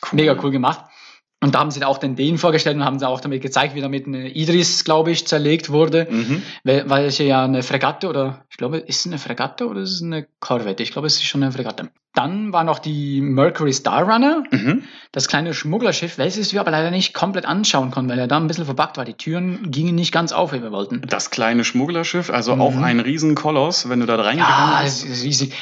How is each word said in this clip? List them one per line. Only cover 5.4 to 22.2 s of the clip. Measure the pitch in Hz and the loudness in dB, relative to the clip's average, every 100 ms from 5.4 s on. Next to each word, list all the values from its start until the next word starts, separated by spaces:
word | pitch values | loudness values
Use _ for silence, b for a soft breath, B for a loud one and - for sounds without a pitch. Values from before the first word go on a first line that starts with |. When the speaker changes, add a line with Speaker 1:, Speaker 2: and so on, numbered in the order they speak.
| 147 160 151 | 4 2 2
Speaker 2:
wurde. | 147 160 165 165 | 4 4 4 2
Speaker 1:
Mhm. | 113 117 165 B B | 0 0 -2 B B
Speaker 2:
Wel-, | 127 139 139 | 2 2 4
welche | 139 143 135 | 2 2 2
ja | 143 131 | 2 4
eine | 131 131 | 4 0
Fregatte | 123 139 156 151 190 | 0 0 0 0 -4
oder, | 143 135 131 _ | -2 -2 -6 _
ich | - | -8
glaube, | 123 160 | -6 -6
ist | - - | -4 -4
es | 180 | -4
eine | 156 | -8
Fregatte | - 240 135 - 240 | -8 -6 -6 -4 -6
oder | 202 | -4
ist | 190 | -6
es | 180 | -6
eine | 170 160 143 - | -6 -6 -8 -10
Korvette? | - 123 104 95 | -4 -2 -2 -4
Ich | 113 | -6
glaube, | - 151 | -4 -2
es | - | 0
ist | - | 0
schon | 143 | 0
eine | 135 | 0
Fregatte. | 131 113 - - _ _ - | -2 -6 -8 -12 _ _ -2
Dann | 135 196 214 | -2 -4 -2
war | 180 | 0
noch | 160 151 | 0 -2
die | 156 147 143 139 | -2 -4 -2 0
Mercury | 143 131 156 170 151 | 0 4 2 2 0
Star | 131 - 113 | 0 0 2
Runner, | 180 226 277 320 - | 4 4 4 2 0
Speaker 1:
Mhm. | - 117 226 B B B | 0 2 -2 B B B
Speaker 2:
das | 139 131 | -4 -2
kleine | 147 165 | 0 -2
Schmugglerschiff, | 147 151 202 233 - 170 175 | -4 -2 0 0 -2 -4 -2
welches | 165 202 196 | -2 -2 -2
wir | 202 | 0
aber | 190 | 0
leider | 156 165 | 0 0
nicht | 185 185 | 0 -2
komplett | - 180 190 156 | -2 -2 -2 -2
anschauen | 175 214 143 131 | 0 2 2 0
konnten, | 135 127 | -2 -2
weil | 123 | 0
er | 123 | 0
da | 147 | 2
ein | 160 | 0
bisschen | 165 | -2
verbuggt | 151 135 151 - | -4 -2 -2 -4
war. | |
Die | 120 - | -10 -8
Türen | - 170 180 180 185 | -6 -2 -2 -4 -6
gingen | 135 170 170 | -2 0 0
nicht | 165 | 2
ganz | 165 170 | 0 0
auf, | 160 170 | 0 -2
wie | 139 | -2
wir | 113 | -6
wollten. | 101 101 120 - | -6 -4 -4 -4
Speaker 1:
Das | 101 - | -4 -4
kleine | - 113 117 113 | -2 2 2 2
Schmugglerschiff, | 123 143 170 165 180 | 0 0 -2 -2 -4